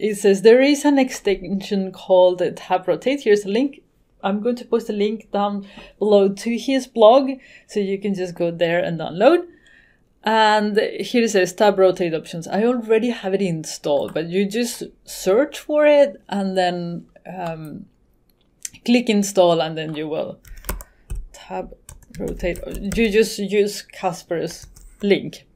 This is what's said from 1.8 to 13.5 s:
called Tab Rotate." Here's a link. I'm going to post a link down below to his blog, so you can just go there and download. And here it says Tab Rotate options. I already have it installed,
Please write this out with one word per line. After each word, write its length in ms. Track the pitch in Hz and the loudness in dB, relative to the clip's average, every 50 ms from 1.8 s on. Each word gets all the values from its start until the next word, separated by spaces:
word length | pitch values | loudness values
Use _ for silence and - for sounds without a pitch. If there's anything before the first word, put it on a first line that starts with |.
| 190 190 185 | -4 -4 -8
called 500 | - - - 190 180 180 180 180 175 180 147 - | -10 -2 2 4 6 6 6 4 2 -2 -4 -4
Tab 320 | - - - 185 180 175 - | -6 -6 -4 -4 -2 0 0
Rotate." 340 | 170 160 - 247 277 285 - | -2 -2 0 -2 -4 -2 2
Here's 220 | 220 208 202 202 | 2 2 2 2
a 40 | 190 | -2
link. 340 | 202 226 269 277 - - _ _ _ _ _ _ _ _ | -2 -2 -2 -2 -4 -10 _ _ _ _ _ _ _ _
I'm 200 | - 196 196 214 208 | -6 -4 -4 -2 -2
going 140 | 240 247 | -4 -4
to 80 | 240 233 | -6 -6
post 260 | - - 233 220 - | -4 -4 -4 -2 -2
a 20 | 214 | -4
link 380 | 202 202 220 226 220 - _ | -2 -2 -2 -4 -6 -10 _
down 340 | - 202 202 208 202 202 196 - - - - - _ - | -4 -2 -2 -2 -4 -6 -10 -12 -18 -20 -20 -18 _ -4
below 280 | 196 214 208 202 196 190 | 0 4 4 6 4 4
to 300 | 196 - - 233 233 233 | 0 -4 -6 -6 -6 -4
his 300 | 233 - 269 269 262 - | -4 -2 -2 -2 -2 -4
blog, 420 | - 233 220 214 240 277 277 262 269 262 _ - - - _ _ | 0 6 6 8 8 6 4 0 -6 -8 _ -20 -20 -20 _ _
so 100 | - 214 | -6 -4
you 180 | 202 190 196 | -4 -2 -4
can 180 | 196 196 208 196 | -4 -4 -4 -4
just 180 | 175 180 180 170 | -4 -6 -8 -6
go 160 | - 175 170 | -4 -4 -4
there 320 | 170 165 175 165 170 175 175 | -2 -2 0 0 0 0 -2
and 160 | 170 170 156 | -2 -4 -6
download. 480 | 160 - - 170 208 269 339 349 349 - - _ _ _ _ _ _ _ _ _ _ _ _ _ - | -8 -8 -2 4 4 4 4 4 0 -4 -16 _ _ _ _ _ _ _ _ _ _ _ _ _ -4
And 520 | 214 220 220 220 214 214 214 208 208 208 | 0 2 4 4 4 4 2 2 0 0
here 460 | 208 - - - - 202 - - 247 233 | 0 0 -2 -4 -6 -8 -2 0 0 0
it 80 | 220 | 2
says 220 | 208 196 180 175 180 | 2 2 0 0 2
Tab 260 | - 220 208 196 190 | 2 2 2 4 4
Rotate 360 | 190 185 180 185 185 170 165 | 4 4 4 2 -2 -4 -4
options. 340 | 156 156 - - 170 160 - | -6 -8 -8 -12 -12 -10 -6
I 160 | - 190 220 | -4 -2 0
already 460 | 240 254 247 220 214 226 226 214 247 | 0 0 -2 0 0 0 0 0 0
have 220 | 233 - - 190 190 | -4 -4 -6 -4 -2
it 100 | 196 202 | -2 -2
installed, 680 | 180 | -2